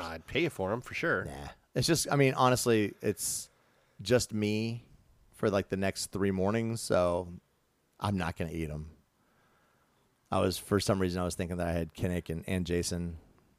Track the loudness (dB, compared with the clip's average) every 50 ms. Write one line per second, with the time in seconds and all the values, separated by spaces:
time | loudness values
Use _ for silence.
0 | -4 -6 -10 -12 -10 -4 -2 0 0 0 -2 -2 -4 -2 -2 -4 -6 -8 -8 -4
1 | -2 0 0 -2 -2 -6 -8 -10 -12 -14 -16 _ _ _ -4 -2 2 2 2 2
2 | 2 0 4 4 4 4 4 4 4 4 4 4 4 4 4 4 4 2 -2 -2
3 | -2 -2 -2 -2 -4 -6 -6 -6 -8 -12 _ _ _ _ _ _ _ _ _ -8
4 | 0 2 2 2 2 2 -2 0 0 2 2 0 0 -2 -4 -8 -12 -16 -20 -20
5 | _ _ _ _ _ _ _ 0 0 2 2 2 0 0 -2 0 0 0 -2 -2
6 | -8 -6 -2 0 2 2 2 2 2 2 2 2 0 -2 -4 -4 -2 2 2 4
7 | 4 4 2 0 -4 -6 -10 -16 _ _ _ _ _ _ _ _ _ _ _ -6
8 | -2 0 0 0 0 -2 -2 -4 -4 -4 -2 -4 -4 -4 -4 -8 -8 -10 -14 _
9 | _ _ _ _ _ _ _ _ _ _ _ _ _ _ _ _ _ _ _ _
10 | _ _ _ _ _ -2 0 2 2 2 0 0 -2 0 2 2 4 2 2 2
11 | 2 0 0 0 -2 -2 -2 -4 -4 -4 -2 -2 -2 0 0 -2 -2 -4 -6 -4
12 | -4 -2 -2 -2 -4 -4 -8 -8 -4 -4 -2 -2 -2 0 0 0 0 -2 -4 -4
13 | -6 -6 -8 -12 -16 -20 _ _ _ _ _